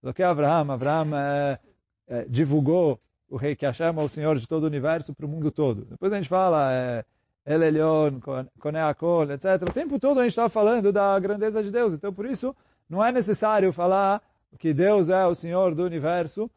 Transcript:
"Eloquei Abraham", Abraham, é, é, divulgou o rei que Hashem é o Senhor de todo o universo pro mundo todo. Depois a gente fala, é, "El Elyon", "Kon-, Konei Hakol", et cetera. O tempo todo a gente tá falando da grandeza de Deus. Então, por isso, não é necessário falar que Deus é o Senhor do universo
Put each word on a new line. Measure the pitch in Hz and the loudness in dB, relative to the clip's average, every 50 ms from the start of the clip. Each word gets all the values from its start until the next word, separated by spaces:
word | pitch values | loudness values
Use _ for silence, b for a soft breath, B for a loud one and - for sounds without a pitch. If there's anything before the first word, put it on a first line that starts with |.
| - | -10
"Eloquei | 131 127 - 185 | -10 -4 0 2
Abraham", | 180 175 147 147 143 160 170 151 143 139 | 2 2 2 2 2 2 2 0 0 -2
Abraham, | 127 127 139 147 160 160 151 151 | -4 -2 0 0 0 0 -2 -2
é, | 143 143 143 143 143 143 143 135 123 _ _ _ _ _ _ _ _ _ _ | -4 -2 -2 -2 -2 0 -2 -2 -4 _ _ _ _ _ _ _ _ _ _
é, | 123 120 120 | -8 -8 -6
divulgou | 131 123 117 165 139 143 151 143 135 160 180 180 156 131 - _ _ _ _ _ _ | -4 0 0 0 2 2 2 2 2 2 2 2 2 0 -2 _ _ _ _ _ _
o | - | -10
rei | 131 135 147 147 | -6 -4 -4 -4
que | - - | -2 -4
Hashem | 143 127 - 165 | -4 -2 0 -2
é | 165 170 160 151 | -2 0 0 -2
o | 143 | -4
Senhor | - 151 147 156 156 | -4 -2 0 0 0
de | 135 117 - | 0 0 -4
todo | 160 160 156 | -4 -2 -2
o | |
universo | 160 151 143 123 151 160 165 147 - 143 | -2 -2 -2 -2 -2 -2 -2 -4 -10 -14
pro | _ - 147 | _ -10 -10
mundo | 147 160 151 147 - | -8 -4 -4 -4 -2
todo. | - 151 135 117 101 - | 0 0 0 0 -2 -6
Depois | - - - - 196 208 | -12 -14 -6 -4 -4 -2
a | |
gente | 202 180 131 | -2 -4 -2
fala, | 175 185 190 185 170 151 143 135 131 | 0 2 2 4 4 2 2 2 0
é, | 127 127 127 120 117 110 _ _ _ _ _ _ _ _ | 0 -2 -2 -4 -6 -8 _ _ _ _ _ _ _ _
"El | - 147 160 165 | -2 0 2 4
Elyon", | 160 151 156 156 160 160 156 151 147 139 131 | 4 4 2 2 2 2 2 2 2 0 -4
"Kon-, | - - 135 127 131 131 _ - | -10 -8 -8 -8 -8 -10 _ -8
Konei | - 151 151 156 160 | -8 -6 -4 -2 -2
Hakol", | 151 143 _ - 170 175 170 156 143 | -2 -2 _ 0 0 2 2 0 0
et | 143 139 | -4 -4
cetera. | - 190 190 185 185 175 | 0 0 0 2 0 -2
O | - | -4
tempo | 240 320 320 277 262 | -4 -4 -4 -4 0
todo | - 269 285 262 | 0 2 2 4
a | 247 | 2
gente | 240 185 | 2 2
tá | - 233 226 | 0 0 0
falando | - 226 208 208 233 240 202 202 202 | 2 2 2 4 4 4 2 2 2
da | 208 196 196 196 196 | 4 2 2 2 2
grandeza | 180 196 208 208 208 220 214 220 214 | 0 -2 -2 -2 -2 -2 -2 -2 -4
de | 202 | -2
Deus. | 202 240 240 220 170 | -2 0 0 0 -2
Então, | 151 - 202 190 | -2 -6 -8 -8
por | 190 208 | -8 -6
isso, | 247 277 196 - 254 262 _ _ _ _ _ _ _ | -6 -6 -4 -6 -6 -8 _ _ _ _ _ _ _
não | 160 185 214 | -2 0 0
é | 233 247 | 2 2
necessário | 254 208 180 214 - - 214 214 214 190 190 165 | 0 0 0 -2 0 0 2 2 4 2 2 0
falar | - 175 180 190 196 202 196 196 208 _ _ _ _ _ _ _ - | 0 0 2 2 2 2 2 0 0 _ _ _ _ _ _ _ -6
que | - 165 151 | -4 -2 0
Deus | 135 175 196 214 208 185 156 | 2 4 4 4 4 4 4
é | 185 190 190 | 2 2 4
o | 180 175 | 2 0
Senhor | - - 170 170 180 190 185 165 | -2 -6 -4 -2 0 2 2 0
do | 151 180 | 0 -2
universo | 180 170 165 139 156 170 180 170 151 - - 214 240 _ | -2 -2 -4 -2 -2 -2 -2 -2 -4 -6 -8 -8 -8 _